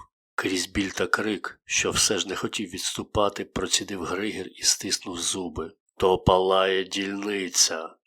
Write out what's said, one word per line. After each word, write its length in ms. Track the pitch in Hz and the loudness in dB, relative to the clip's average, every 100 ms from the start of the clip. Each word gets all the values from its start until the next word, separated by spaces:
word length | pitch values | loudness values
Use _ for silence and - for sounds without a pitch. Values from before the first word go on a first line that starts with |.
| - _ _ | -20 _ _
Крізь 320 | - - 92 90 | -4 -2 0 0
біль 240 | 104 95 | -2 -2
та 160 | - 92 | 0 0
крик, 540 | - 107 98 - - | 0 0 -2 -6 -12
що 260 | - - 95 | -4 0 2
все 280 | 82 - 101 | 2 2 2
ж 100 | 98 | -2
не 80 | 90 | -4
хотів 340 | - - 92 | -4 -4 -6
відступати, 720 | 90 - - 104 107 101 - | -6 -6 -6 -4 0 2 0
процідив 580 | 98 - 92 - 98 98 | -6 -4 0 0 -2 -6
Григір 440 | 82 90 107 98 90 | -4 -4 -4 -6 -10
і 160 | - | -2
стиснув 560 | - - 98 - 101 87 | 0 0 -2 -4 -4 -6
зуби. 540 | 85 98 87 78 80 - _ - | -4 -4 -6 -8 -10 -12 _ 2
"То 220 | 95 92 | 4 6
палає 640 | - 92 95 95 95 95 | 6 6 6 4 4 2
дільниця. 1080 | 92 95 98 98 104 101 90 - - 82 82 - | -2 -4 -4 -4 -4 -4 -2 2 2 0 -8 -14